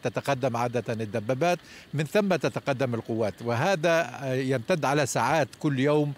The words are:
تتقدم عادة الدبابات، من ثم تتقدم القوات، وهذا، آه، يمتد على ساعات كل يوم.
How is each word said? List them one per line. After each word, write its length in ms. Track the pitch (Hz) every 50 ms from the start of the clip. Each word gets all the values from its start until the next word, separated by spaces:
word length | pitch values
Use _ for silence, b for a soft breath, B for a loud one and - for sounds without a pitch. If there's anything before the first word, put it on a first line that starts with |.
| -
تتقدم 540 | 123 101 127 - - 139 127 127 131 117 117
عادة 360 | 120 123 117 123 107 - 117
الدبابات، 680 | 107 113 104 98 117 104 113 131 127 160 175 175 175 B B B B B B -
من 100 | 143 151
ثم 320 | 139 - 208 208 196 185
تتقدم 600 | 156 - 143 - 147 - - 139 120 139 123 120
القوات، 380 | 113 - - 117 110 113 101 95 - 113
وهذا، 640 | 117 117 117 147 190 196 165 151 175 165 160 165 - - - 143
آه، 100 | 131 131
يمتد 500 | 131 139 131 135 127 113 - 185 160 139
على 200 | 131 143 151 143
ساعات 420 | 117 - 135 113 123 151 165 139 - - -
كل 200 | - 156 139 127
يوم. 340 | 131 147 147 151 147 143 139